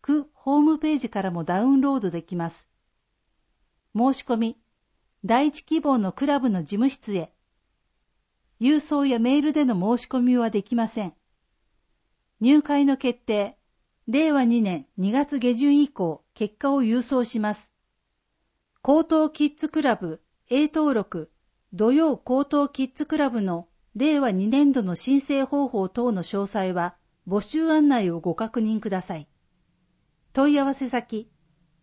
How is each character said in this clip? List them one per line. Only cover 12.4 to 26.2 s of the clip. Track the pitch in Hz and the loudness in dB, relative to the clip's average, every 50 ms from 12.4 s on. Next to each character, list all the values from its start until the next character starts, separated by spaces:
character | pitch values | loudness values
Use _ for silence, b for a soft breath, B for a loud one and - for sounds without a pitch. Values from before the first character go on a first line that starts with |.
入 | 214 247 294 302 285 | 2 4 4 4 4
会 | - 294 285 285 | 2 0 2 2
の | 277 269 | 2 2
決 | 269 - 247 240 _ | 0 -2 -4 -4 _
定。 | - - 214 208 202 220 - _ _ _ _ _ _ _ _ _ - | -4 -4 -2 -2 -2 -4 -8 _ _ _ _ _ _ _ _ _ -10
令 | - 220 285 320 320 294 | -2 0 0 2 2 2
和 | 277 254 | 2 2
二 | 233 233 240 220 | 2 2 2 2
年 | 190 175 156 - _ - | 0 -2 -4 -8 _ -8
二 | 196 185 202 220 | -4 -2 0 0
月 | 269 285 285 294 262 | 0 -2 -2 -4 -2
下 | 233 247 247 | 0 0 0
旬 | 226 277 285 285 294 294 | 2 2 4 4 4 4
以 | - | 2
降、 | - - 185 165 156 - _ _ _ | 0 -4 -4 -4 -4 -6 _ _ _
結 | - 220 208 _ | -6 -6 -6 _
果 | - - 269 277 | -4 -2 -2 0
を | 277 247 | 0 0
郵 | 220 226 247 240 | 0 0 -2 -2
送 | - 277 254 240 | -2 -2 -2 -2
し | 233 - 226 | -2 -4 -4
ま | 214 208 208 | -4 -4 -4
す。 | - - _ _ _ _ _ _ _ _ _ _ _ _ _ _ _ _ _ _ _ _ _ _ _ | -6 -12 _ _ _ _ _ _ _ _ _ _ _ _ _ _ _ _ _ _ _ _ _ _ _
高 | - 262 285 320 320 | 0 2 2 2 2
等 | 320 320 311 311 302 | 2 2 2 2 0
キ | 311 - 294 | 0 -2 -2
ッ | 294 294 - | -2 -2 -4
ズ | 311 302 | -8 -6
ク | - 311 294 | -4 -2 0
ラ | 262 220 | 0 0
ブ、 | - 185 165 160 - _ _ _ _ _ - | -2 -4 -10 -10 -12 _ _ _ _ _ -2
A | 240 277 302 302 | 0 0 0 0
登 | - 320 302 294 262 | 0 0 0 0 0
録、 | 220 185 - - 170 156 - _ _ _ _ _ _ _ _ 196 | -2 -2 -4 -8 -12 -12 -12 _ _ _ _ _ _ _ _ -4
土 | 175 208 233 262 | 0 0 2 4
曜 | 302 330 311 254 | 4 2 2 0
高 | - - - 254 269 - | -4 -4 -2 -2 -2 0
等 | - 294 294 285 277 | 0 0 0 0 0
キ | - - 269 | -2 -6 -6
ッ | 262 _ | -6 _
ズ | - 302 | -10 -8
ク | - 311 | -4 -2
ラ | 302 285 262 | -2 -2 -2
ブ | 240 226 | -2 -2
の | 196 185 170 170 - _ _ _ _ _ - | -4 -4 -4 -6 -10 _ _ _ _ _ -6
令 | 214 262 311 302 285 | -2 0 0 2 2
和 | 269 240 190 | 0 0 0
二 | 185 190 220 | 0 0 0
年 | 254 277 294 285 262 | 2 4 4 4 4
度 | 262 202 | 2 0
の | 185 175 | -2 -4
申 | - - 247 277 277 | -4 -2 2 2 2
請 | - - 277 277 262 | 2 0 -2 -2 -2
方 | 269 294 285 277 254 | 0 0 -2 -2 -2
法 | 254 202 190 180 | -2 -2 -4 -4
等 | - 240 240 247 | -4 -2 -2 -2
の | 220 185 | -2 -2